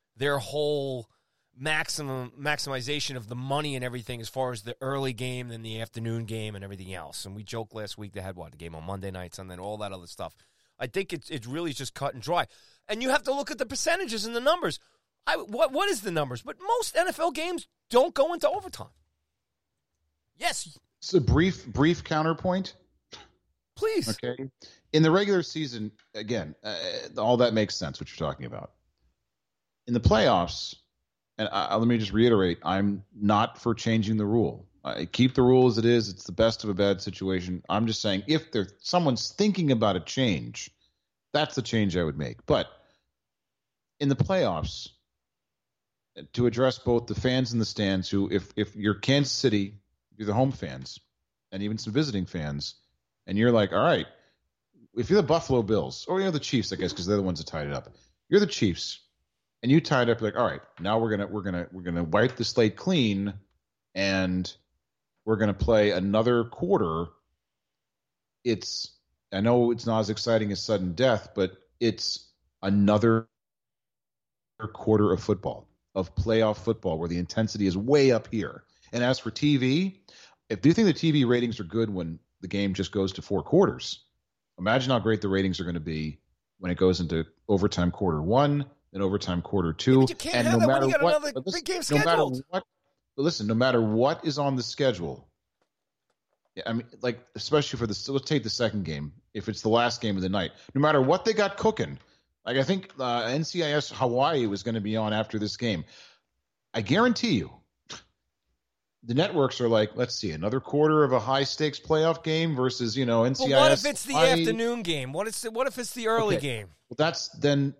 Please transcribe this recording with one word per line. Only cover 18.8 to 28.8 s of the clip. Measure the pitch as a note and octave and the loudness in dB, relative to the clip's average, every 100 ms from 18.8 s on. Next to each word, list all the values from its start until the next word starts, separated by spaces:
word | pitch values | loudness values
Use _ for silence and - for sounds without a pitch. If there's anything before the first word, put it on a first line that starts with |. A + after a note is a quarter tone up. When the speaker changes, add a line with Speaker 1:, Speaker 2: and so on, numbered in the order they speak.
| - _ _ _ _ _ _ _ _ _ _ _ _ _ _ - | -16 _ _ _ _ _ _ _ _ _ _ _ _ _ _ -4
Speaker 1:
Yes. | E4+ - E3 - _ _ | -4 -4 -8 -16 _ _
Speaker 2:
It's | - F#3 | 0 2
a | |
brief, | A2 C3 F#3 - - | 4 4 4 0 -4
brief | G2+ D3+ E3+ | 2 4 2
counterpoint. | - D#3 D#3+ D#3+ F#3 F#3 F3+ - _ _ _ - - _ _ _ _ - | 0 0 0 0 0 -2 -4 -12 _ _ _ -20 -20 _ _ _ _ -6
Speaker 1:
Please. | A4 G#4+ A2 | -2 -2 -4
Speaker 2:
Okay. | A2 B2 B2+ C3+ _ - - _ | -6 -6 -8 -10 _ -20 -20 _
In | D#3 | 4
the | D#3+ | 6
regular | F3+ G3+ F#3+ | 4 4 0
season, | E3 D#3+ C#3+ A#2+ G#2+ - _ A2 | -2 -6 -8 -8 -10 -12 _ -10
again, | G#2+ A#2+ - - | -6 -4 -6 -10
uh, | G#2+ F2+ F#2 A#2+ - - | -10 -8 -8 -8 -8 -2
all | A2 A#2+ | 2 4
that | B2 | 4
makes | A2 G#2 - | 4 0 -2
sense, | D2+ C2+ | -6 -8
what | C#2+ | -12
you're | - D2+ | -6 -6
talking | C2+ B1 | -6 -10
about. | A1 - _ | -14 -16 _